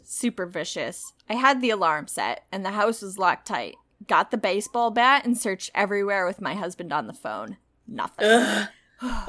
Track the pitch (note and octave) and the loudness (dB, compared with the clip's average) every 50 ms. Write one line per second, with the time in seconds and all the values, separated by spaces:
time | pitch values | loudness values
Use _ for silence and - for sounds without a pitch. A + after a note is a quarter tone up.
0 | - - - - - A#3+ - - F3+ F3 F3+ E3 D#3+ - - E3+ C3+ A#2+ F3+ - | -14 -12 -6 -4 -2 -2 -2 -2 -6 -6 -4 -6 -6 -6 -6 -6 -6 -6 -6 -8
1 | - - - _ _ - G#3+ A#3+ C4 C4+ C#4+ B3+ B3 A#3+ G#3+ G3+ F3+ D#3+ D3+ D3+ | -12 -16 -16 _ _ -6 -2 2 4 4 4 4 2 0 2 2 2 2 2 0
2 | D3 - - - G2 G#2+ A#2 - - _ - G3 F#3+ F#3 G3+ G#3+ G#3 A3+ A3+ A3+ | -2 -6 -4 -4 -2 -2 -4 -6 -8 _ -8 -6 -4 -4 0 2 2 2 2 -2
3 | G#3 F#3+ F#3 G3+ F#3 F3 D#3 - - - G3+ A#2+ A#2 E2 - - _ _ _ _ | -6 -8 -4 0 2 2 2 0 -2 -6 -6 -6 -6 -8 -10 -16 _ _ _ _
4 | G#3 - F#3+ D#3+ G3+ - - A3 - G3 F#3 G3+ G#3+ - - A#3+ A#3 A#3 G#3+ A#3+ | -2 2 4 4 4 4 0 0 0 0 0 0 -2 -2 0 0 0 2 2 4
5 | A#3 C4 C#4 C#4 - A#3+ A3 G#3 - G#3 F#3+ F#3+ - - - - G#3 F#3+ G3+ G3+ | 6 6 6 6 4 2 0 0 0 -2 -4 -4 -6 -4 -2 0 0 0 0 0
6 | G3+ G3+ G3+ G3 F#3 F3+ G3 - G3 C#3 D#3 G#3 F3+ F3+ F3 - F3 E3 D3 D3+ | 0 0 0 0 0 0 -2 -4 -6 -6 -4 -4 -6 -6 -8 -8 -8 -4 -4 -4
7 | A#2+ G#2+ - - - - G#2+ F#2+ A2 A2 F#3+ - _ _ _ _ _ - A3 - | -4 -6 -8 -10 -10 -8 -8 -8 -8 -10 -12 -16 _ _ _ _ _ -12 -8 -6
8 | - - - - G#3 G#3 A3+ A#3 - - G#3 G#3 G#3 - - _ _ _ _ - | -6 -6 -4 0 4 6 6 6 6 4 0 -2 -4 -6 -8 _ _ _ _ -10
9 | B3 B3 B3 - - | -6 -4 -4 -4 0